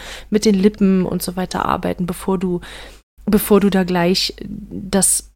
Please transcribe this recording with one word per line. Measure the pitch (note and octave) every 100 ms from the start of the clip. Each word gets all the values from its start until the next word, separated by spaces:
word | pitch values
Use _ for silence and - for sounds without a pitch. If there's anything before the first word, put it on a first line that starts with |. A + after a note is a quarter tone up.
| - - -
mit | G#3+ A3
den | G3
Lippen | G#3 G#3 F#3+ F#3+ F3+
und | F3+
so | - F3+
weiter | F#3 - -
arbeiten, | F3 F3 F3+ F3+
bevor | F3+ - F#3+
du, | F#3+ F3 - - - - _ _ -
bevor | G3+ - G3+
du | G3
da | F#3+
gleich | F3+ F3+ F3 F#3+ - -
das | - - G3+ - G3 G3 F3+ - -